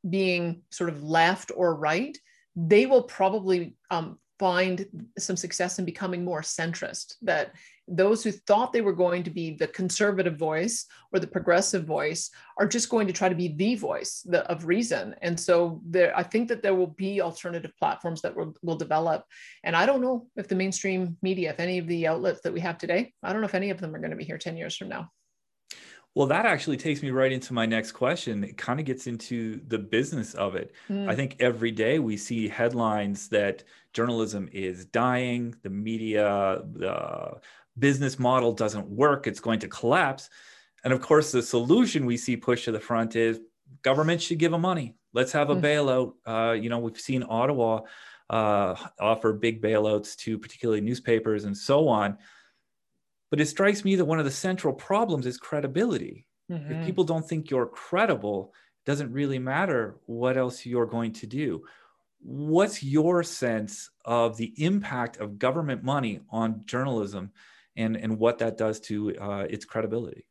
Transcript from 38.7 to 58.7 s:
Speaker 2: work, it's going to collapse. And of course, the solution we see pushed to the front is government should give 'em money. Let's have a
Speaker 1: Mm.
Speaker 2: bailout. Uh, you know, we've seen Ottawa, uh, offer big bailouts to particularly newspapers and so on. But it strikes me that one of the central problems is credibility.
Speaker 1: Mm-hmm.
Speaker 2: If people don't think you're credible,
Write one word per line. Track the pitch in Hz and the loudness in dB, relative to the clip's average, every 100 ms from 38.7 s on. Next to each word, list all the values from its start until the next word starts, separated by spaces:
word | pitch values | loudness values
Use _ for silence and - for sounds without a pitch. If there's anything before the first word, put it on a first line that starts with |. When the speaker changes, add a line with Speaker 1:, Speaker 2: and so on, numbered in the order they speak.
| 107 98 | -2 -6
Speaker 2:
work, | 101 147 139 127 | 2 4 4 -2
it's | - | -4
going | 117 110 | -2 -2
to | 101 | -2
collapse. | - 120 160 151 135 - - - - _ _ | -4 2 4 2 -2 -14 -20 -20 -20 _ _
And | 131 | 0
of | 131 | 0
course, | - 156 143 | 6 4 6
the | 127 | 0
solution | 113 120 120 208 233 165 127 | 2 0 4 6 6 2 0
we | 120 | 0
see | - 117 | -2 -2
pushed | - 120 - | 0 0 0
to | |
the | 110 | -6
front | - 117 113 113 | 0 0 2 2
is | 113 113 - _ _ - | 2 0 -8 _ _ -2
government | 131 139 156 170 | 2 4 4 2
should | - 165 | 0 2
give | 165 170 | 2 2
'em | |
money. | 180 175 117 - _ | 0 0 -4 -12 _
Let's | 120 127 | -2 2
have | 151 143 | 2 2
a | 139 | 2
Speaker 1:
Mm. | |
Speaker 2:
bailout. | 147 151 139 127 123 - - | 4 2 4 2 0 -6 -6
Uh, | 113 113 | 0 0
you | 113 113 | 0 -2
know, | 120 | -4
we've | 117 113 | -4 -8
seen | - 131 123 | -4 -4 0
Ottawa, | 113 131 139 113 110 - - - - _ | 0 2 2 2 0 -4 -20 -20 -20 _
uh, | 113 110 101 95 87 - - | 0 4 4 2 -2 -10 -2
offer | 104 113 113 | 0 2 2
big | 104 117 110 | 2 0 0
bailouts | 110 110 107 107 104 - | 2 2 4 0 -2 -10
to | - 110 | -6 -6
particularly | - - 120 107 | -8 -4 0 2
newspapers | 104 123 - 113 113 107 104 | 0 -2 2 2 4 -2 -2
and | 101 | -6
so | - 139 156 | 2 4 6
on. | 110 101 101 - - _ _ _ _ _ _ _ _ _ | 4 2 -2 -14 -20 _ _ _ _ _ _ _ _ _
But | 147 | 0
it | 151 | 0
strikes | - 202 202 | 4 2 4
me | 196 190 | 2 2
that | 160 | 2
one | 160 | 2
of | 143 | 0
the | |
central | 135 190 185 151 | -2 -4 0 -2
problems | - - 202 226 156 127 | -4 -2 0 2 0 -2
is | 123 | -6
credibility. | - 151 143 139 233 139 - - _ _ - | -6 -4 -2 0 0 0 -4 -14 _ _ -12
Speaker 1:
Mm-hmm. | 170 147 | -10 -6
Speaker 2:
If | 156 165 | -6 -4
people | 180 | 0
don't | 165 165 160 | 0 0 -2
think | 160 156 | -6 -2
you're | 131 120 | -2 -2
credible, | - - 175 220 127 101 98 98 _ _ | -6 -4 0 2 0 -2 -4 -6 _ _